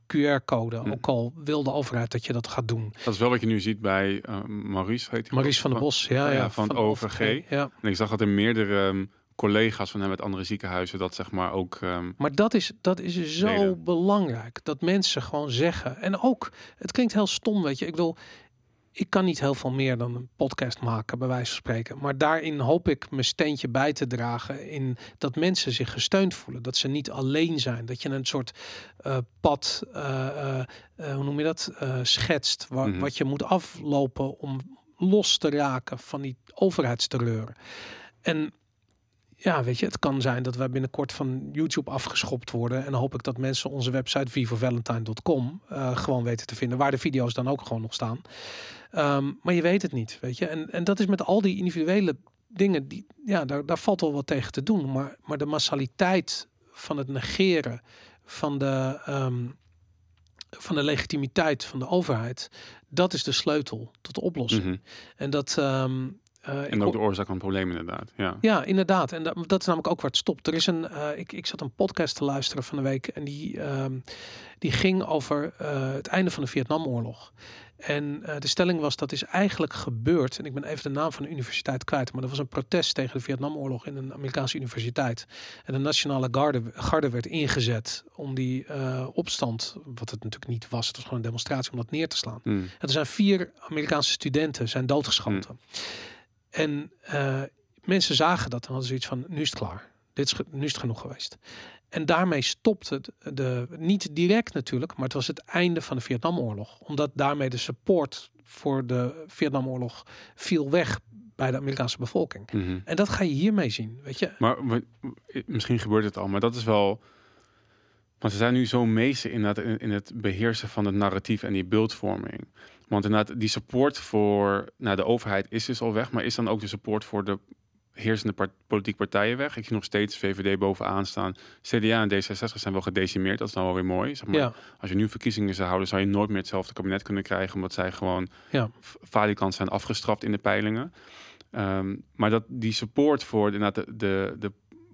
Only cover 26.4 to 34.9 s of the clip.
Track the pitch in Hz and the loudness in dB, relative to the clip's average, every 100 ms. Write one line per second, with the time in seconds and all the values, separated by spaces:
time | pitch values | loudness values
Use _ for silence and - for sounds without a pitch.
26.4 | - 127 120 - 143 147 139 139 131 147 | -8 -10 -4 0 0 -2 -4 -2 0 2
27.4 | 165 156 127 120 117 127 147 135 131 139 | 2 2 -2 -4 -6 -6 -4 -4 -2 -2
28.4 | 127 - - - - - - 135 120 _ | -4 -10 -14 -14 -16 -10 -4 -2 -4 _
29.4 | 160 143 - - - - 143 135 131 143 | 2 4 0 -4 -6 -6 -4 -2 -2 -4
30.4 | 135 131 127 - - - 151 139 139 143 | -4 -2 -4 -10 -18 -10 -6 -2 -2 0
31.4 | 151 160 - - 135 127 123 - - 151 | 0 0 -4 -4 -2 0 2 2 4 2
32.4 | - - - 131 110 90 143 - 135 143 | 2 -2 -2 0 0 2 0 0 0 0
33.4 | - 185 - - 151 143 135 - 135 - | 2 2 2 -6 0 2 2 0 -4 -4
34.4 | 143 135 135 135 _ | -6 -6 -8 -18 _